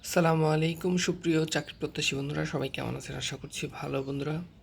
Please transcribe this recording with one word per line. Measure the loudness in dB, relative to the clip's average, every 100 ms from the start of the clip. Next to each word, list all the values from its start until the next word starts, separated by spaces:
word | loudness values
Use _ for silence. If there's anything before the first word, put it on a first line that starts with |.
| 0
আসসালামু | 4 6 6 6
আলাইকুম, | 4 2 0 2 2
সুপ্রিয় | 2 0 2 2 2
চাকরি | 0 -4 -6
প্রত্যাশী | -6 -2 -2 0
বন্ধুরা, | -2 -2 -2
সবাই | -2 -2
কেমন | -4 -4 -6
আছেন? | -6 -6
আশা | -6 -8
করছি | -10 -8 -8
ভালো | -6 -4 -2
বন্ধুরা। | -2 -4 -2 -4 -6 -14